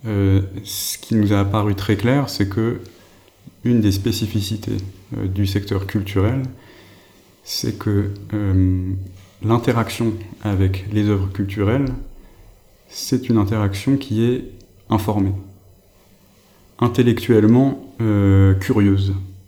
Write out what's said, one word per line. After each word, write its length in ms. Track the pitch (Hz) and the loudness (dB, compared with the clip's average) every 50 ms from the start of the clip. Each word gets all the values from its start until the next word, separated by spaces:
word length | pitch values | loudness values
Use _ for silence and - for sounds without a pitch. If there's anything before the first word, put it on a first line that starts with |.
| - | -6
Euh, 360 | 113 107 101 98 98 98 98 95 92 - - 107 | -2 0 2 2 4 4 2 2 -2 -8 -14 -14
ce 360 | - - - - - - - | -12 -10 -10 -8 -8 -10 -10
qui 160 | - - 120 | -6 -2 0
nous 180 | 110 104 101 104 | 2 2 2 2
a 60 | 101 | 2
apparu 340 | 101 98 104 110 101 104 98 | 2 2 0 0 0 0 -2
très 240 | 98 - - 107 95 | -2 0 -2 -2 0
clair, 320 | 107 120 131 143 139 131 | 2 2 2 2 0 -2
c'est 180 | - - 101 92 | -2 -4 -4 -2
que 320 | 98 117 113 113 123 131 - - - - - - - - _ _ _ _ _ - - _ - | 0 -2 -2 -2 -2 -6 -10 -16 -20 -20 -20 -20 -20 -20 _ _ _ _ _ -20 -20 _ -2
une 180 | 123 120 117 | 2 2 4
des 100 | 104 104 | 4 2
spécificités, 840 | 95 95 95 120 104 - 113 101 - 107 98 95 107 104 - 107 107 101 95 98 - - - - - 104 | 2 2 0 -2 -2 -2 -4 -2 -2 -4 -2 -2 -6 -6 -4 -4 -6 -6 -6 -8 -14 -18 -16 -10 -8 -6
euh, 100 | 104 95 | -4 -4
du 200 | 95 101 101 95 | -2 0 -2 0
secteur 400 | 98 104 98 - - 95 95 98 | 0 -4 -4 -2 -4 -4 -4 -4
culturel, 560 | - 107 95 98 98 98 95 117 127 135 131 127 - - - - - - - - - - _ _ _ _ _ _ _ _ _ | -4 -4 -4 -2 -2 0 0 0 0 -2 -4 -6 -10 -14 -20 -20 -20 -20 -20 -20 -20 -20 _ _ _ _ _ _ _ _ _
c'est 340 | - - - - 120 101 98 | -10 -8 -6 -6 -6 -6 -4
que, 320 | - 110 101 101 101 98 101 - - - - | -4 0 0 0 0 -2 -4 -8 -10 -6 -6
euh, 580 | 104 104 98 95 95 92 92 92 92 92 92 95 95 95 - - - - - _ _ - | -4 0 2 2 4 4 4 2 0 -2 -4 -6 -6 -8 -12 -16 -20 -20 -20 _ _ -2
l'interaction 680 | 107 113 120 120 - 120 117 113 113 - - 117 113 104 98 - - - - | 0 0 2 2 0 0 0 0 -2 -2 -4 -2 -2 -2 -4 -10 -14 -16 -8
avec 440 | - 107 101 92 95 95 95 95 - - | -4 -2 0 2 2 0 0 -2 -6 -4
les 180 | 104 107 104 104 | -2 0 2 2
œuvres 220 | 104 98 95 95 | 2 2 0 -2
culturelles, 540 | 92 - 104 98 98 107 101 101 117 139 139 127 127 127 - - - - - - - - - - - _ _ _ _ _ _ _ | -2 -4 -6 -4 -2 -2 0 0 2 0 0 -2 -4 -6 -10 -12 -16 -20 -20 -20 -20 -20 -20 -20 -20 _ _ _ _ _ _ _
c'est 400 | - - - - 135 123 127 - | -14 -12 -4 -2 -2 -2 0 2
une 80 | 117 110 | 2 2
interaction 600 | 104 98 113 110 104 101 98 - - 131 139 135 | 2 2 0 0 0 -2 -2 -2 -2 0 0 0
qui 260 | - - 107 107 113 | 0 -4 -2 0 0
est 220 | 120 123 127 - - - - - _ _ - _ - | 0 0 -2 -4 -10 -16 -20 -20 _ _ -20 _ -4
informée, 440 | 113 107 98 104 104 101 95 95 98 95 - - - - _ _ - _ _ _ _ _ _ _ _ _ _ _ _ _ _ _ _ _ _ _ _ - | -2 -2 -2 -2 0 0 0 0 -2 -4 -8 -14 -20 -20 _ _ -20 _ _ _ _ _ _ _ _ _ _ _ _ _ _ _ _ _ _ _ _ -2
intellectuellement, 1120 | - 117 - - 120 120 110 90 - - 120 110 107 110 117 123 135 139 135 - - - - - | -2 0 2 2 2 2 2 0 2 4 4 6 6 6 6 6 4 4 0 -2 -10 -18 -8 -4
euh, 520 | 113 110 104 101 101 98 98 98 98 98 95 | -2 0 2 4 4 6 6 6 6 6 4
curieuse. 580 | 95 - - 123 107 101 98 98 95 98 101 95 95 - - - - - | 4 2 0 2 4 4 4 4 4 2 0 -2 -4 -6 -10 -16 -20 -20